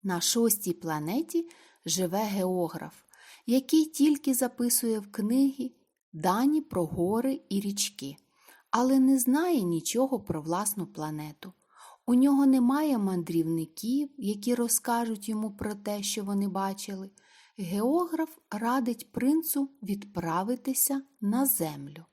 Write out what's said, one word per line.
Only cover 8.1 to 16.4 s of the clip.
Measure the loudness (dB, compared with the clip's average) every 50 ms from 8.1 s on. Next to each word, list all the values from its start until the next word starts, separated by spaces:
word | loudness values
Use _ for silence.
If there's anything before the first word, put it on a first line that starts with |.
| -14 -14 _ _ _ _ _ -20 -20 _ _ _
але | 2 2 4 6 6 6
не | 6 6 6 4
знає | 4 4 2 2 4 2 2 2
нічого | 2 0 0 -2 -2 -2 0 0 0 0 0 -4
про | -4 -4 -6 -6
власну | -4 -4 -2 -2 -2 -2 -4 -4 -6 -8
планету. | -8 -8 -8 -6 -6 -8 -10 -10 -14 _ -18 -20 -20 _ _ _ _ -20 -20 -20 -20 _ _
У | 2 4
нього | 6 6 6 6 6 6
немає | 6 6 6 4 4 2 2 2 2 2 2
мандрівників, | 0 0 0 -2 -2 0 0 0 0 0 0 -2 -4 -6 _ -10 -6 -2 0 0 -2 -2 _ -8
які | -4 -4 -4 -2 -2 -2 0
розкажуть | 0 0 0 0 -2 _ 0 -2 0 0 -2 -4 -6 -6 -6
йому | -6 -4 -4 -6
про | -8 -8 -8 -8 -8
те, | -8 -8 -8 -6 -4 -4
що | -4 -4 -4 -4
вони | -4 -2 -2